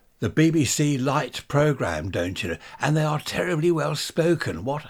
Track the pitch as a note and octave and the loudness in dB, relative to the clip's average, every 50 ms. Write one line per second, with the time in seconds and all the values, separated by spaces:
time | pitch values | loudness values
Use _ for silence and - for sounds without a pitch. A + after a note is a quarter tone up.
0 | _ _ _ - A#2+ G#2 - D#3 D#3+ E3 D#3+ E3+ C3+ - - - D3+ D3 C#3+ C3 | _ _ _ -4 -4 0 2 4 4 4 6 4 2 2 2 2 2 2 2 0
1 | B2 C#3+ C3+ D3+ C#3 B2 - - - - - C#3+ D3+ D3+ C#3 - B2 F2 E2 D#2 | 0 0 0 -2 -2 -4 -8 -12 -8 -2 2 2 4 2 2 0 -2 -2 -2 -2
2 | D#2+ F#2+ F2+ F#2+ F2 F#2 F#2 - A#2 E3+ E3 - - - - - B2 C#3+ D3+ D#3 | -4 -4 -2 -2 -2 -2 -4 -4 -4 -6 -6 -8 -10 -14 -8 -2 0 2 2 2
3 | D3+ D3+ D3+ D3 - - - F3 F3 F3+ F3 D#3 D#3 F3 E3+ D#3 C#3+ D3+ D3+ - | 2 0 -2 -4 -4 -6 -4 -2 -2 0 0 2 2 2 2 2 0 -2 -2 -4
4 | - - - E3+ D#3+ E3+ E3+ D#3 - A#2 E2+ D#2+ G2+ C3 C#3+ D3 - | -6 -4 0 2 2 2 2 2 0 -4 -6 -4 -4 -4 -6 -6 -6